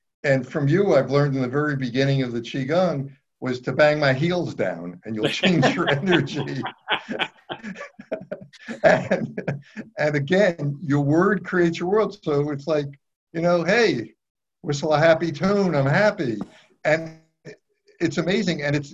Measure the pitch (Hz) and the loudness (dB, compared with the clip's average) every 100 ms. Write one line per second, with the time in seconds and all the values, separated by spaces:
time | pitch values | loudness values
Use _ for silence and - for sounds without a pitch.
0 | _ _ 147 135 123 160 139 170 202 147 | _ _ 0 0 0 -2 2 4 4 4
1 | 123 143 143 135 123 139 151 135 127 120 | 4 2 2 0 -2 0 -2 -2 -2 0
2 | 139 139 123 117 117 - 113 170 185 143 | 2 2 0 -4 -6 -6 0 0 2 -2
3 | 139 - _ _ 127 127 - 123 151 151 | -8 -14 _ _ -6 -4 -4 2 4 4
4 | 143 127 170 180 135 95 98 85 87 87 | 2 2 0 0 -2 -4 -4 -4 -10 -12
5 | 107 110 110 - 185 165 151 185 180 143 | -10 -4 -2 0 2 4 2 0 0 0
6 | 190 170 - 143 143 139 - - - 208 | 2 0 0 -6 -6 -6 -8 -10 -6 -6
7 | - - - - - - 220 185 - - | -6 -8 -8 -10 -16 -14 -14 -14 -16 -20
8 | - - - - - - - - - - | -12 -12 -10 -16 -16 -20 -16 0 2 2
9 | - 190 - - - 139 - - - - | 0 -2 -2 -6 -8 -10 -12 -18 -14 -4
10 | 151 147 139 180 208 170 143 139 147 143 | -2 0 2 4 2 2 -4 -4 0 0
11 | 143 160 190 202 - 185 170 170 175 214 | 4 4 4 2 0 0 2 0 0 0
12 | 202 - 160 143 147 143 151 151 143 139 | 0 -4 -2 0 -2 -4 -2 -2 -2 -10
13 | _ _ _ 165 170 175 165 220 220 127 | _ _ _ -2 2 2 2 2 2 0
14 | 110 _ _ _ _ _ - 143 165 147 | -6 _ _ _ _ _ -6 -4 0 4
15 | 165 160 170 143 190 202 185 147 135 165 | 4 4 0 -2 0 2 2 2 2 2
16 | 208 202 135 107 95 - _ _ 160 160 | 2 0 -4 -4 -8 -16 _ _ 0 0
17 | 165 - _ _ 151 - _ _ _ - | -2 -14 _ _ -20 -20 _ _ _ -4
18 | 165 - 165 214 180 151 143 147 147 | -2 -2 0 0 -2 -2 -2 -2 -4